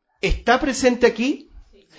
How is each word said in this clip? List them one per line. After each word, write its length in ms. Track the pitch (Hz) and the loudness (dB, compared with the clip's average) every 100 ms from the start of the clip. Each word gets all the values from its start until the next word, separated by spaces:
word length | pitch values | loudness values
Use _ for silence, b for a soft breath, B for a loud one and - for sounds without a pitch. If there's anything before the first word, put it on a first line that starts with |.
| _ _ | _ _
¿está 400 | 180 - - 254 | -4 -2 0 0
presente 460 | 285 - 254 240 233 | 0 0 0 2 0
aquí? 440 | - 254 - - - - _ _ | 2 -4 -4 -10 -20 -20 _ _